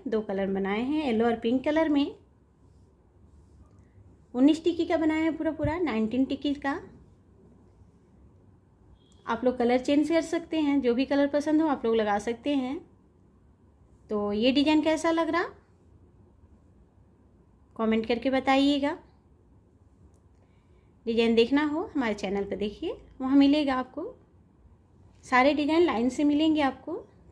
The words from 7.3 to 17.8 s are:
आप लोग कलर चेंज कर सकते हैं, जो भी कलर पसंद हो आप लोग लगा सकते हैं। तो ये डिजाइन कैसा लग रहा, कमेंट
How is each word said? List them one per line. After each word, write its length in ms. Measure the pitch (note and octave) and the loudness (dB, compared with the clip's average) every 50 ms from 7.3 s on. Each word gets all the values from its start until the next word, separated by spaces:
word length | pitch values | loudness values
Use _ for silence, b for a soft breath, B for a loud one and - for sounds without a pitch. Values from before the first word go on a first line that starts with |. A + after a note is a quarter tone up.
| _ _ - - - _ _ _ _ - - _ _ _ _ _ _ - - - - _ _ - - _ _ _ _ _ _ - - - _ _ - - - | _ _ -20 -20 -20 _ _ _ _ -20 -20 _ _ _ _ _ _ -20 -20 -20 -20 _ _ -20 -20 _ _ _ _ _ _ -20 -20 -20 _ _ -20 -14 -8
आप 180 | - A3+ A3+ B3 | -8 -6 -2 0
लोग 140 | B3+ B3 B3+ | 0 0 0
कलर 220 | A#3+ A#3+ B3 B3+ | 2 2 2 2
चेंज 300 | B3+ - C#4+ D4 D4+ D4+ | 2 2 2 2 2 2
कर 120 | E4+ E4 D#4+ | 2 0 0
सकते 360 | E4 F4 E4 E4+ - E4 D#4 | 0 -4 -6 -4 -4 -4 -2
हैं, 200 | D4+ C#4+ C#4+ C#4 | 0 0 0 2
जो 120 | A#3+ A#3+ A#3+ | 2 0 0
भी 120 | A#3+ C#4 | 0 0
कलर 220 | - D4 C#4+ C#4+ C#4+ | 0 0 0 0 0
पसंद 320 | C#4+ D4 D4 D#4 D4+ D#4 | 0 -2 0 0 2 2
हो 60 | D#4+ D#4 | 2 0
आप 180 | C#4 - - | 0 -2 -2
लोग 100 | A3+ A3+ | 0 0
लगा 220 | A3 G#3+ G#3 G3+ G#3+ | 0 0 0 -2 -2
सकते 340 | G#3+ A#3+ A#3 A#3 - C#4+ D4 | -2 -4 -6 -6 -4 -2 -2
हैं। 240 | C4+ B3+ B3+ C#4+ F4+ - - _ _ _ _ _ _ _ _ _ _ _ _ _ _ _ _ _ _ - _ - - _ - | -2 -2 -4 -6 -10 -12 -16 _ _ _ _ _ _ _ _ _ _ _ _ _ _ _ _ _ _ -20 _ -20 -20 _ -6
तो 220 | G#3+ G#3 G#3 G#3 G#3 | -4 -4 -2 -2 -2
ये 180 | G#3 A3+ C4 | 2 2 2
डिजाइन 300 | B3 D4 C#4 D#4 D#4 D#4 | 4 4 4 4 4 4
कैसा 300 | D4 D#4+ D#4+ D#4 D#4 E4 | 4 2 0 0 0 0
लग 180 | E4 E4 E4 D#4+ | 0 0 0 0
रहा, 140 | D#4+ E4+ G4+ B4+ - - _ _ _ _ _ _ - - - - _ _ - _ _ _ - - - - _ _ _ - - _ _ _ _ _ _ _ _ _ _ _ _ _ _ _ _ _ - | 0 -2 -2 -4 -8 -16 _ _ _ _ _ _ -20 -20 -20 -20 _ _ -20 _ _ _ -20 -20 -20 -20 _ _ _ -20 -20 _ _ _ _ _ _ _ _ _ _ _ _ _ _ _ _ _ -8
कमेंट 300 | - | -4